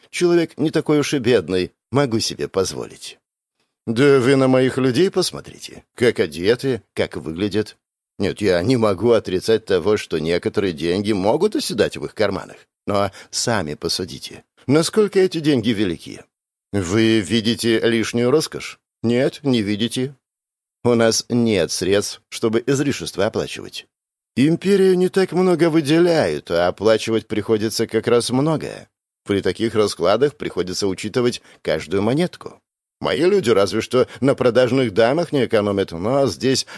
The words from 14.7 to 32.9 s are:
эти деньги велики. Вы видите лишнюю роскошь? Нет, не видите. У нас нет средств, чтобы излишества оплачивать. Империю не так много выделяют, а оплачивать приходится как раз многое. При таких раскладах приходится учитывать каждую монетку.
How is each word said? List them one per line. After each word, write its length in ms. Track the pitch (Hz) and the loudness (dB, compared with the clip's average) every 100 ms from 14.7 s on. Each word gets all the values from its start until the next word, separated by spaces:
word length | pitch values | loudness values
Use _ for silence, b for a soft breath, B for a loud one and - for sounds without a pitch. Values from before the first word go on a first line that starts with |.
| 147 165 220 208 196 | 0 2 0 0 2
эти 220 | 185 160 | 0 0
деньги 300 | 151 135 107 | 0 0 0
велики. 520 | 101 101 78 - 50 - _ _ _ _ | -2 -2 -4 -12 -20 -20 _ _ _ _
Вы 480 | 101 85 107 113 113 | -4 -2 2 4 2
видите 600 | 82 113 107 113 117 110 | 2 -2 0 -2 0 0
лишнюю 500 | 117 117 104 120 123 | 2 0 -2 -2 0
роскошь? 480 | 151 147 69 - - _ _ | 0 -2 -8 -14 -16 _ _
Нет, 380 | 113 120 147 - | -2 0 0 -2
не 200 | 143 123 | -2 0
видите. 520 | 101 104 117 131 131 139 _ _ _ _ _ _ | 0 -4 -4 -4 -8 -10 _ _ _ _ _ _
У 100 | 123 | 0
нас 300 | 120 113 110 - | 4 4 2 -2
нет 420 | 120 117 98 78 | 0 2 2 0
средств, 520 | - 90 98 101 - _ | -2 0 0 0 -10 _
чтобы 340 | - 113 110 123 | -4 0 0 0
излишества 600 | 135 143 - 78 - 104 | 0 0 -4 -6 -4 -2
оплачивать. 600 | 104 71 - 50 - - _ _ _ _ - | -2 -6 -10 -14 -16 -20 _ _ _ _ 0
Империю 600 | 147 165 185 202 190 180 | 2 2 2 4 4 4
не 100 | 180 | 2
так 240 | 190 185 | 0 0
много 380 | 170 185 165 170 | 2 2 4 4
выделяют, 800 | 160 139 160 175 160 95 73 - | 2 2 4 4 4 2 -2 -2
а 180 | 85 87 | 2 2
оплачивать 580 | - 104 110 - 113 - | 2 2 2 2 -2 -2
приходится 600 | 104 101 110 107 - 113 | -6 0 0 0 -2 -2
как 200 | 110 113 | -2 2
раз 240 | 120 110 | 2 2
многое. 600 | 127 151 147 60 52 - _ _ _ | 0 0 -2 -6 -12 -18 _ _ _
При 160 | - 98 | -4 0
таких 340 | 95 90 113 | 0 -2 -2
раскладах 600 | 107 101 - 85 110 143 - | 0 0 0 2 4 2 -2
приходится 500 | 82 - 90 90 101 | -8 -6 -6 -4 -4
учитывать 540 | 90 107 127 120 - b b | -4 -4 -2 -2 -2 b b
каждую 400 | - 78 - 98 | -4 -4 -2 -2
монетку. 580 | 107 139 180 - - - _ _ _ | 0 0 -2 -6 -18 -18 _ _ _